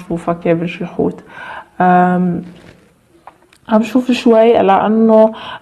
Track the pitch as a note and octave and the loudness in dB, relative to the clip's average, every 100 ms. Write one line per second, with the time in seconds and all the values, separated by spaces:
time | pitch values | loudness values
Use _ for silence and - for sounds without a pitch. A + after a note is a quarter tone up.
0 | - E3+ - E3+ F3 E3 E3+ - F3 - | -8 -8 -6 -4 -2 -2 -4 -8 -10 -6
1 | - - - - - - - - F3+ F3+ | -6 -6 -16 -20 -18 -18 -12 -2 2 2
2 | F3+ F3+ F3+ F3 - - - - _ _ | 2 0 -2 -4 -10 -18 -20 -20 _ _
3 | _ _ - - _ _ - A3 A#3+ B3+ | _ _ -20 -20 _ _ -2 -2 0 -2
4 | B3+ A#3+ A#3+ A3 A3+ A#3 G3 F#3+ G3+ A3 | -2 0 2 4 4 4 2 2 0 0
5 | A3+ A3 A3 A3 - - | 4 4 2 -2 -16 -18